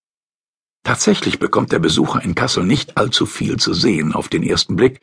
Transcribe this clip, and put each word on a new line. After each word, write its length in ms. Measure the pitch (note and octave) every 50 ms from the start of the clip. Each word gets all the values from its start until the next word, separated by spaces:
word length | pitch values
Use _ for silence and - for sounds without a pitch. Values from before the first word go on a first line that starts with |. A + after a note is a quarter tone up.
| _ _ _ _ _ _ _ _ _ _ _ _ _ _ _ _ _
Tatsächlich 540 | - - - - - G3+ - - - - -
bekommt 360 | - - - - - A#2+ -
der 60 | -
Besucher 440 | E2 D#2+ D#2 - D#2 - - A#2+ -
in 100 | F#2 F2
Kassel 300 | - A#2+ B2 - G2 F2+
nicht 320 | F#2 B2+ C3+ - - -
allzu 300 | - G#2+ - - - -
viel 320 | - - - - - - -
zu 160 | - - -
sehen. 400 | F2 - C3 G2 D2+ D2+ D#2 -
Auf 160 | C#2+ - -
den 120 | - F2
ersten 360 | E2+ - F2 E2+ - - - E2+
Blick 240 | A2+ C3 B2+ -